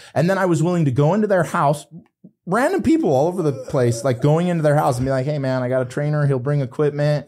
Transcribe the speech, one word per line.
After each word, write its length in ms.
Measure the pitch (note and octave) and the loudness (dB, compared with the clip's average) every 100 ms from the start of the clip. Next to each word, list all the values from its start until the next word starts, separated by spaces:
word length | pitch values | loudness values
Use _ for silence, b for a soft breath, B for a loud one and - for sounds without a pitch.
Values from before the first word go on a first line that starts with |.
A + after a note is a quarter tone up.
| B | B
And 160 | B2+ E3 | -2 0
then 80 | F#3+ | 0
I 80 | F#3 | 0
was 160 | D#3+ | 0
willing 220 | D#3+ F3 | 0 0
to 80 | D3 | 0
go 200 | B2 D3 | 2 2
into 120 | G3+ G#3 | 2 2
their 160 | F#3+ | 0
house, 440 | D#3+ F3 C#3+ D3+ - D#3+ - _ - _ - | 0 0 0 0 -6 -20 -20 _ -20 _ -4
random 360 | G3+ C#4+ F#4+ | 0 0 0
people 260 | - D#4+ C#4+ | 2 2 2
all 140 | C3 D#3+ | 2 2
over 160 | F3+ | 0
the 100 | D#3 | -2
place, 520 | A#2+ - C#3+ A#2+ A#2+ | -4 -4 0 0 0
like, 160 | C#3 A#2+ | -2 0
going 240 | D3 D#3 F3+ | 2 2 0
into 140 | E3+ | 0
their 140 | D3+ D3 | 2 2
house 200 | D#3+ B2+ | 2 0
and 80 | |
be 60 | C3 | -2
like, 160 | C3+ C3 | -2 -2
"Hey 120 | D3+ | -2
man, 220 | C3 C3 | -2 -2
I 40 | B2 | -2
got 140 | B2+ | -2
a 40 | B2 | -2
trainer. 380 | - D3 D3+ C#3+ | -4 -2 0 0
He'll 120 | C3+ | 0
bring 220 | B2+ D3 | 0 -2
equipment. 640 | B2+ - D3 C#3+ D3 D3 | -2 -2 -2 0 0 -2